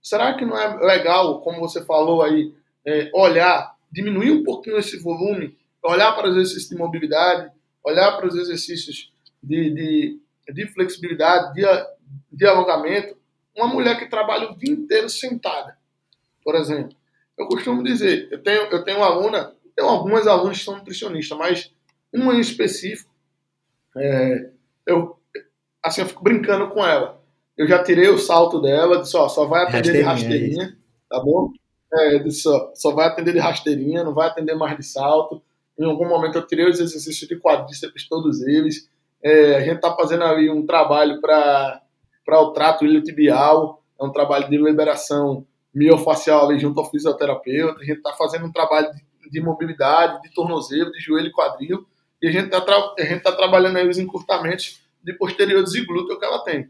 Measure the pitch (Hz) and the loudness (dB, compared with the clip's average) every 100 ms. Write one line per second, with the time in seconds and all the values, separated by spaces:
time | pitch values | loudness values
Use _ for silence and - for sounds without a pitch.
0 | - 208 247 262 240 220 214 208 175 185 | -4 -2 -2 -2 -6 -4 -6 -2 2 2
1 | 170 180 175 143 170 170 165 170 - 156 | 2 2 0 -2 -8 -8 -8 -10 -2 0
2 | 160 170 151 156 151 - _ _ 143 151 | 2 2 2 2 -2 -10 _ _ -4 -4
3 | 147 180 185 165 180 160 - _ _ 160 | -2 4 4 6 4 2 -2 _ _ -8
4 | 208 190 247 311 - - - 214 202 180 | -4 -2 2 0 0 -8 -6 -4 -4 -8
5 | 170 160 196 196 143 _ _ _ 170 175 | -8 -4 -4 -4 -8 _ _ _ 0 2
6 | 214 214 196 185 185 156 - 175 170 165 | 2 2 0 2 0 -4 -10 -8 -6 -6
7 | 151 151 180 175 - _ _ _ 147 165 | -2 2 2 0 -4 _ _ _ -2 2
8 | 202 202 180 170 175 165 - 170 156 - | 2 2 -4 -4 -6 -8 -8 -10 -12 -16
9 | - _ _ _ 139 160 156 151 160 151 | -18 _ _ _ -6 -2 -2 -4 -2 -2
10 | 143 - _ _ - 143 208 190 185 - | -2 -8 _ _ -16 -12 -10 -4 -4 -4
11 | 170 165 160 180 156 180 196 143 - - | -10 0 2 2 0 -2 0 0 -2 -18
12 | _ - _ 143 196 185 180 156 156 196 | _ -20 _ 2 4 4 2 -2 -2 -4
13 | 196 - _ _ _ 208 240 262 240 233 | -6 -18 _ _ _ -4 -2 0 0 -2
14 | 240 220 214 220 220 - 269 302 - 220 | -4 -4 -2 -4 -6 -8 -4 -4 0 -2
15 | 226 - 254 240 190 - - _ _ _ | 0 -6 -8 -8 -6 -8 -10 _ _ _
16 | _ _ _ _ 156 160 147 147 143 _ | _ _ _ _ -2 -2 -2 -6 -6 _
17 | _ _ _ - - 120 254 247 247 233 | _ _ _ -12 -4 -4 -2 -2 -2 0
18 | 202 156 - 143 202 214 208 175 185 202 | 0 0 -4 -6 0 0 0 -4 -4 0
19 | 196 170 208 208 - _ _ - - 208 | 2 2 0 -2 -6 _ _ -2 0 0
20 | 180 220 208 180 190 190 - 196 196 185 | 0 2 4 2 2 -4 -10 -14 -14 -12
21 | 214 160 147 156 175 175 - _ _ _ | -10 -8 -10 -6 -4 -4 -6 _ _ _
22 | _ 233 262 240 220 - - - 185 214 | _ -2 2 2 0 -2 -4 -4 -10 -12
23 | - _ _ _ _ _ _ _ _ 131 | -16 _ _ _ _ _ _ _ _ -6
24 | 139 135 131 123 - _ _ _ - 175 | -2 0 0 -2 -6 _ _ _ -2 0
25 | 170 - _ - _ _ _ _ 165 160 | -2 -12 _ -20 _ _ _ _ -6 -4
26 | 185 - 185 214 - 196 - 208 185 147 | -6 0 2 2 2 0 0 0 2 2
27 | - - _ _ _ - 156 180 180 175 | 0 -8 _ _ _ -4 2 4 4 6
28 | 190 - - 170 170 165 139 147 170 175 | 6 6 4 4 4 2 2 2 4 2
29 | - 175 143 - 143 165 180 - 170 147 | 0 0 0 0 0 2 2 0 2 2
30 | - 127 113 143 135 160 190 - _ _ | 2 0 0 -2 -2 -4 -8 -14 _ _
31 | _ 127 135 170 - - _ _ _ 160 | _ -4 0 0 -2 -8 _ _ _ 0
32 | 151 143 143 139 156 139 - - 151 143 | 2 2 0 -2 0 0 -2 -4 -2 2
33 | 160 165 170 175 165 165 151 143 135 170 | 0 0 -2 0 0 -2 -4 -2 -2 -4
34 | 165 143 165 165 156 160 151 147 143 135 | -4 -2 -2 -2 -6 -4 -4 -6 -10 -4
35 | 139 156 156 160 _ _ _ - 160 151 | 0 0 0 -10 _ _ _ -6 -4 -2
36 | 170 170 160 165 160 160 175 175 165 156 | 0 0 0 -4 -4 0 2 2 -4 -6
37 | 151 156 156 170 165 143 139 143 160 - | -10 -12 -10 -2 2 2 -2 -12 -14 -16
38 | - 160 156 123 127 151 156 156 _ _ | -8 -4 -2 -2 0 0 0 -4 _ _
39 | _ _ 147 156 147 139 139 170 175 165 | _ _ 4 6 8 4 0 0 -2 0
40 | 160 170 165 156 156 151 - 165 143 147 | 0 0 2 4 2 2 0 2 4 4
41 | 147 - 147 156 147 139 135 - _ _ | 2 0 2 4 6 2 0 -8 _ _
42 | _ _ - 156 151 151 156 160 151 156 | _ _ 4 4 4 4 2 4 4 2
43 | 151 151 147 127 147 160 156 - _ _ | 2 2 4 4 4 4 2 -8 _ _
44 | 139 139 139 143 139 147 151 151 151 143 | -6 -2 0 0 0 2 2 2 0 -2
45 | - 143 143 135 - _ _ 139 151 160 | -2 -2 -2 -4 -12 _ _ 0 6 6
46 | - 208 - 151 143 143 139 143 147 151 | 4 0 4 4 6 2 0 -2 -4 -2
47 | 156 139 143 131 127 135 160 156 139 147 | -2 -2 -2 -4 -4 -2 -2 -4 -8 -6
48 | 147 - 156 165 165 165 160 156 151 147 | -8 -4 -4 -4 -6 -2 2 2 0 -6
49 | _ _ - 156 165 156 165 151 135 156 | _ _ -12 -6 -4 -4 -8 -2 4 4
50 | 170 - - - 165 160 - 143 165 - | 4 -2 -10 -6 -4 -4 -4 -4 -4 -8
51 | 156 156 165 - 147 - 151 190 - _ | -2 -2 0 -2 -2 -4 -8 -8 -10 _
52 | _ _ 165 175 190 185 185 202 - - | _ _ -2 -2 0 -2 2 2 0 -6
53 | 156 175 190 185 185 185 185 185 180 180 | -4 -2 -2 0 2 4 4 2 0 -2
54 | 185 185 - 185 160 185 - - _ _ | -6 -8 -4 -4 -2 -6 -10 -16 _ _
55 | 165 185 190 - 202 196 180 214 175 175 | -16 -6 -6 0 2 2 0 -4 -4 -6
56 | 180 185 - 165 - 151 135 | -6 -6 -4 -6 -4 -8 -8